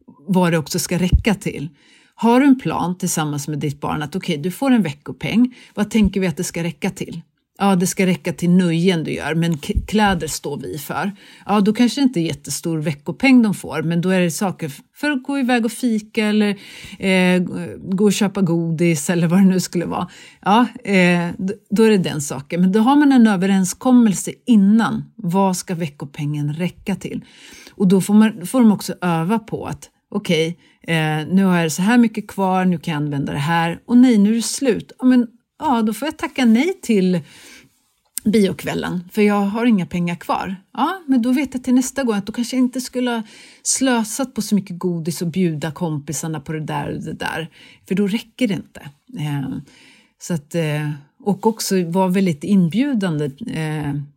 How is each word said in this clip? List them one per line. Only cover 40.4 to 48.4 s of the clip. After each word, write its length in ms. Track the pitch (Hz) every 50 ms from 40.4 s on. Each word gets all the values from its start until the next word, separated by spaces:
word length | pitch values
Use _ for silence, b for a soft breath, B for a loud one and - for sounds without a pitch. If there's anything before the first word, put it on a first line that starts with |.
| - 185 196 185 _ _ -
Ja, 300 | - 254 320 381 381 339
men 160 | 277 269 254 220
då 100 | 254 254
vet 220 | 285 285 262 -
jag 100 | 254 254
till 100 | 262 247
nästa 300 | 262 254 - - - 269
gång 120 | 233 214
att 100 | 202 196
då 60 | 214 214
kanske 240 | 240 240 - 262
jag 80 | 254 254
inte 160 | 247 - 269
skulle 300 | 254 - - 247 247 247
ha 120 | 240 226 214 B B B B B B B B
slösat 720 | - - - 269 269 247 233 220 220 - - 269 262 -
på 80 | - 208
så 120 | - 214
mycket 240 | 190 190 - 180 170
godis 440 | - 180 170 165 156 180 147 - 180
och 60 | 170
bjuda 420 | 147 190 185 170 156 147 160 165 143
kompisarna 680 | - 180 165 156 143 147 165 151 - - 156 156 147
på 120 | 147 - 156
det 120 | 156 151
där 320 | 147 151 147 147 - -
och 60 | - -
det 100 | 156 -
där, 360 | - - - - 160 170 175 B B B B B B B -
för 60 | 196
då 120 | 180 208
räcker 420 | 196 196 233 - - _ -